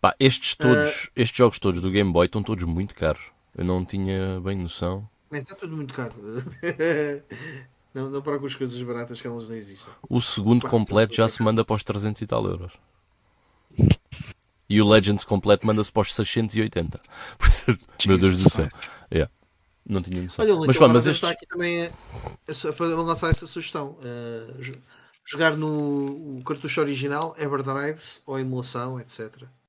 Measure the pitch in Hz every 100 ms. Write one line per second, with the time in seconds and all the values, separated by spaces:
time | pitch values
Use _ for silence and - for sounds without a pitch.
0 | 92 - 135 - - - 123 127 147 151
1 | - - 117 - 120 - 101 87 92 95
2 | 98 85 90 113 101 107 85 82 98 -
3 | 82 76 - _ _ - 87 92 90 98
4 | 95 95 95 92 92 98 87 - 87 95
5 | 107 _ _ 147 131 - 180 156 139 131
6 | 120 110 104 117 127 - 170 165 160 156
7 | 147 143 _ - 127 131 131 _ _ 135
8 | 131 139 143 143 139 131 131 120 120 120
9 | 120 120 123 117 113 113 101 95 - -
10 | - 123 - - 101 120 120 117 107 101
11 | 110 - 113 - 110 113 113 107 - 104
12 | 104 101 104 117 101 90 90 - _ _
13 | _ _ _ _ _ _ _ - - -
14 | _ - - - _ _ _ 104 104 107
15 | 98 104 - 101 104 101 110 107 104 -
16 | 101 - 107 - 110 110 107 - 82 -
17 | - - - - - - - 120 - -
18 | 98 92 95 90 92 - 78 - - -
19 | - 82 143 _ _ _ _ _ - 101
20 | 90 90 90 - 220 180 151 127 143 120
21 | 123 143 175 170 - 175 175 170 170 -
22 | - - - - - 151 160 147 170 160
23 | 165 165 165 165 160 - 160 165 139 131
24 | 127 120 117 117 113 127 127 135 _ _
25 | _ _ - 143 160 151 156 151 147 143
26 | 139 139 151 131 127 151 156 165 147 135
27 | 143 143 165 156 147 139 135 135 147 156
28 | - - - 135 131 127 123 123 123 127
29 | 113 - 110 _ 123 _